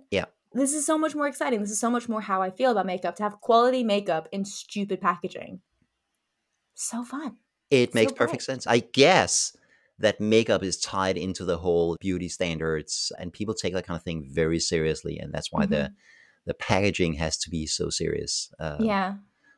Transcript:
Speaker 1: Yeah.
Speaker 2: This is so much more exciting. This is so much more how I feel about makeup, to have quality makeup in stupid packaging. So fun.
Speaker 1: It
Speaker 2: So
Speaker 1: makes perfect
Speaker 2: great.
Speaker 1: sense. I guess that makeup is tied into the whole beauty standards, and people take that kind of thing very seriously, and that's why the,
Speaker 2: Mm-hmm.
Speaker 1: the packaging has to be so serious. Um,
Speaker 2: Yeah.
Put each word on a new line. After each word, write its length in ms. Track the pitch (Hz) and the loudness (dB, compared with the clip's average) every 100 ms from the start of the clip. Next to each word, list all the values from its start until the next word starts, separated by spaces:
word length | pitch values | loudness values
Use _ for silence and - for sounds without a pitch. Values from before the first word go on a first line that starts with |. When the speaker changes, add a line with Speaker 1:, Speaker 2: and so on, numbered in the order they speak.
| _ | _
Speaker 1:
Yeah. 140 | 98 - _ _ | -4 -4 _ _
Speaker 2:
This 220 | - 269 | -2 -2
is 120 | 302 285 | 0 0
so 120 | 311 | 0
much 180 | 311 294 | 0 -2
more 120 | 285 | -4
exciting. 340 | - 294 226 | -2 -2 -2
This 100 | 202 | -2
is 80 | 214 | -2
so 100 | 233 | 0
much 200 | 240 233 | -2 -2
more 100 | 220 | -6
how 220 | 202 190 | -2 -2
I 80 | 185 | -2
feel 200 | 185 254 | 0 2
about 140 | 214 185 | 2 0
makeup, 300 | 185 175 175 | -2 -4 -2
to 80 | |
have 160 | 208 208 | -6 -6
quality 460 | - 226 247 254 233 | 4 6 6 4 2
makeup 420 | 202 202 160 160 | 0 2 -2 -2
in 100 | 196 | -6
stupid 560 | 196 - - 208 202 185 | -6 -8 -10 -6 -4 -2
packaging. 600 | 185 180 185 - - 185 _ _ _ _ _ _ _ _ _ _ _ - | 0 -2 -6 -10 -12 -16 _ _ _ _ _ _ _ _ _ _ _ -12
So 300 | - 233 240 | -8 -8 -8
fun. 320 | 269 302 - _ _ _ | -8 -8 -12 _ _ _
Speaker 1:
It 240 | 135 123 | 4 4
Speaker 2:
So 60 | 117 | 4
Speaker 1:
makes 120 | 110 | 2
perfect 280 | - 117 117 | 4 0 0
Speaker 2:
great. 20 | |
Speaker 1:
sense. 260 | - 131 - | -6 -6 2
I 120 | 120 | 2
guess 760 | - - 143 180 90 - - - _ _ _ _ | 2 6 8 8 4 0 -2 -6 _ _ _ _
that 220 | 107 - | 0 2
makeup 420 | 107 110 113 98 | 4 6 6 2
is 160 | 95 85 | 0 -4
tied 380 | - 98 95 90 | -4 -2 0 0
into 280 | 90 92 90 | -2 -4 -2
the 140 | 85 | -2
whole 360 | 90 85 85 82 | 2 4 4 0
beauty 260 | 95 90 87 | -2 -2 -4
standards, 840 | - 90 80 80 80 73 - - - | -2 -2 0 0 -2 -4 -6 -6 -6
and 140 | 90 | -12
people 220 | - 104 | -6 -6
take 200 | 110 95 90 | -2 -2 -2
that 120 | 87 | -4
kind 80 | 85 | -6
of 60 | |
thing 240 | - 82 69 | -4 -6 -4
very 300 | 71 80 82 | 0 2 2
seriously, 580 | - 85 80 76 78 78 | 0 0 0 -2 -6 -8
and 120 | 73 | -8
that's 200 | 78 - | -8 -6
why 120 | 80 67 | -2 0
the, 100 | 73 | 0
Speaker 2:
Mm-hmm. 160 | 71 - _ - _ _ - | -2 -8 _ -20 _ _ -10
Speaker 1:
the 60 | - | -8
packaging 580 | - 95 101 - 87 | 0 2 2 2 0
has 240 | 76 80 - | 0 -2 -2
to 120 | - | -6
be 160 | 80 78 | -6 -4
so 240 | - 78 | -4 -4
serious. 600 | - 80 - - - - - | -2 -2 -2 -4 -6 -6 -8
Um, 240 | 80 76 | -8 -2
Speaker 2:
Yeah. 300 | 220 196 190 202 - _ _ | 0 0 -2 -6 -14 _ _